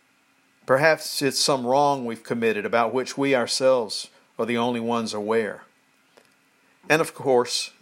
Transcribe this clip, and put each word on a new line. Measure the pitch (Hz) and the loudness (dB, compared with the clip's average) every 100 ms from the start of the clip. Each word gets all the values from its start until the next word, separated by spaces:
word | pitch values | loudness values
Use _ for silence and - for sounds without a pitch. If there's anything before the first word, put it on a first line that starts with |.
| _ _ _ _ _ _ - | _ _ _ _ _ _ 0
Perhaps | 131 160 151 - - | 4 4 2 -2 -2
it's | 139 131 | -2 0
some | - 139 120 | 0 0 2
wrong | 135 143 139 | 2 2 0
we've | 120 113 | -4 -8
committed | - 117 113 104 104 | -6 -2 0 0 0
about | 113 113 | 0 0
which | 123 123 - | -2 -4 -2
we | 139 | 0
ourselves | 131 110 - 131 127 107 - - _ _ - | 2 0 0 2 2 0 -8 -12 _ _ -6
are | |
the | 113 120 | -2 0
only | 120 120 | -2 -2
ones | 117 117 110 | -2 -2 -4
aware. | 107 104 113 104 - - _ _ _ _ _ _ _ _ _ _ _ - | -6 -2 0 -2 -8 -16 _ _ _ _ _ _ _ _ _ _ _ 0
And | 151 | 2
of | 156 | 2
course, | - 139 123 120 - - - | -4 2 2 2 -4 -8 -14